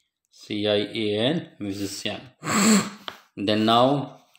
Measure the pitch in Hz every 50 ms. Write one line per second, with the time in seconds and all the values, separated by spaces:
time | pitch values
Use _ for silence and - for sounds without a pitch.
0 | _ _ _ _ _ _ _ - - - 107 104 104 104 104 104 104 - - 117
1 | 110 104 104 107 113 131 165 170 160 - - _ 104 101 95 101 101 95 - -
2 | - 107 101 - - - _ _ - 156 - 214 196 220 220 196 - - - -
3 | - - - - _ _ _ - 101 104 107 107 107 113 113 120 127 131 143 143
4 | 139 - - - _ _ _